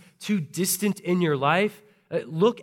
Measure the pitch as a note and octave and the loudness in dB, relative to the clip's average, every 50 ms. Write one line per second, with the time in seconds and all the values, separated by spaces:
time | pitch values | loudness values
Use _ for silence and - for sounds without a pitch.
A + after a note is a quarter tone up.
0 | - - _ - - - G#3+ G3+ D3+ B2+ - D#3+ F#3 F#3+ - - G#3 G#3 F#3+ - | -12 -18 _ -12 -4 -2 -2 -2 -2 -4 -4 -2 -2 -2 -2 0 0 -2 -2 -2
1 | - E3+ F3+ F3+ F3 D#3+ D3 C3+ C3 C#3+ D#3+ F3+ G#3 G#3 G#3 - - _ _ _ | -2 -2 0 2 2 2 2 2 2 2 2 2 2 0 -4 -8 -20 _ _ _
2 | _ - D#3 F3 - - D#3 D#3+ F#3 A#3 A#3 - | _ -6 -6 -6 -6 -4 -2 2 2 2 2 0